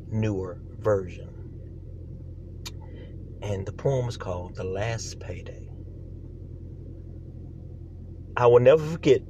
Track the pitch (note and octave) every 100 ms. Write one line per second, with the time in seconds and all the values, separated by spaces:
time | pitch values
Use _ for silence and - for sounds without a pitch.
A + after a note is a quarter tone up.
0 | F2 A2 A2 G2 F#2 E2+ F2 - A2 G2+
1 | F2+ E2+ - - - - - - - -
2 | - - - - - - - - - -
3 | - - - - G#2 G2 F#2+ - C#3+ C3
4 | A#2+ - F#2 F2+ F2+ - F#2 F#2+ A2 A2+
5 | - - - F#2 - - - - - -
6 | - - - - - - - - - -
7 | - - - - - - - - - -
8 | - - - - A#2+ A#2+ B2 D#3 D3+ E3
9 | D3+ A#2